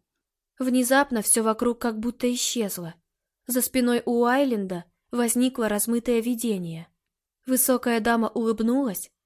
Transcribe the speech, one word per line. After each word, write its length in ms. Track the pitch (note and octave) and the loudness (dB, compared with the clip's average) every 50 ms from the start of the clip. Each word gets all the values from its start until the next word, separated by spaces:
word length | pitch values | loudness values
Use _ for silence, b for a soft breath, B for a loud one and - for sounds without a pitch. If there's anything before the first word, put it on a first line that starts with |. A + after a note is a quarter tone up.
| _ _ _ _ _ _ _ _ _ _ _ - | _ _ _ _ _ _ _ _ _ _ _ -4
Внезапно 600 | B3+ C4 B3 B3+ B3 A#3+ C4+ C#4 C#4+ C#4+ B3 G#3+ | -2 0 2 2 2 4 4 4 4 2 0 -2
всё 220 | G3+ - - A#3 A3 | 0 0 0 2 2
вокруг 360 | A3 A3 A3 A#3 A#3+ A#3 - | 2 0 0 0 -2 -2 -2
как 200 | - A#3 A3 G#3+ | -2 -4 -2 -4
будто 320 | A3 A#3+ - - B3+ B3 B3 | -4 -6 -4 -2 -2 -2 0
исчезло. 600 | B3 - - - A#3+ G#3+ F#3+ - F3+ F3 E3 - _ _ _ _ _ _ _ _ _ _ | 0 -2 -4 -2 -2 -4 -4 -4 -8 -10 -10 -12 _ _ _ _ _ _ _ _ _ _
За 140 | - A#3+ B3+ | -4 -2 0
спиной 400 | A#3+ - - B3+ A#3+ A#3+ A#3+ A#3 - | 0 0 0 0 2 2 2 0 0
Уайленда 800 | - A#3+ A#3 A#3+ A#3+ B3+ C#4 C#4+ C4 A#3 G#3 G3 F#3 F#3 F3 - _ _ _ _ _ | 0 2 2 4 4 4 2 2 2 0 -2 -2 -4 -6 -8 -10 _ _ _ _ _
возникло 580 | A#3+ A#3+ A#3+ A3+ A3+ A#3+ B3+ B3+ C4 B3 A3 G#3 | -2 0 0 0 2 2 2 2 0 0 -2 0
размытое 500 | G#3 G#3 - A#3 A#3 A#3 A3+ B3 A#3+ A3+ | 0 -2 -2 -2 -2 -2 0 0 0 0
видение. 680 | A3+ A#3+ B3 A3+ - A3+ G3+ F#3 F3 E3 E3 D#3+ E3+ - _ _ _ _ _ _ _ _ _ _ _ | 0 -2 -2 -2 -2 -2 -2 -4 -4 -8 -10 -12 -14 -18 _ _ _ _ _ _ _ _ _ _ _
Высокая 540 | B3+ B3+ B3 - C4+ B3+ A#3+ - A#3+ A#3 A3+ | -2 0 2 2 2 2 2 0 0 0 0
дама 300 | A3 A#3 A#3 A3+ A3 - | 2 2 2 2 0 0
улыбнулась, 840 | - A#3+ A3+ A3+ A3 A3 A3+ A#3 B3 C#4 C#4 A3+ F3+ - - - _ _ _ | -2 -2 0 0 0 0 0 0 2 0 0 -2 -4 -6 -10 -14 _ _ _